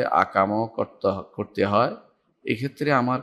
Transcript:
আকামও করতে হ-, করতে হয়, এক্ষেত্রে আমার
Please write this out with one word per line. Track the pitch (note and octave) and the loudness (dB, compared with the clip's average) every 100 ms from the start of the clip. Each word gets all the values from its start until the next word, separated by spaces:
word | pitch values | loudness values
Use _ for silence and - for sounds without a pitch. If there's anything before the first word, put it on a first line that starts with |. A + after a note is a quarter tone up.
| - | 2
আকামও | E2+ F#2+ G2 G2 G#2+ A#2 - | 2 2 2 2 2 -2 -4
করতে | A2 - G2+ G2 | -6 -2 -2 -2
হ-, | - - | -6 -8
করতে | G#2 - G2+ | -8 -2 0
হয়, | G#2 C#3 A3 _ _ _ _ - | 2 0 -4 _ _ _ _ -6
এক্ষেত্রে | A2+ C#3 - D3 C3+ | -6 -6 -6 0 2
আমার | B2 B2+ | 2 -2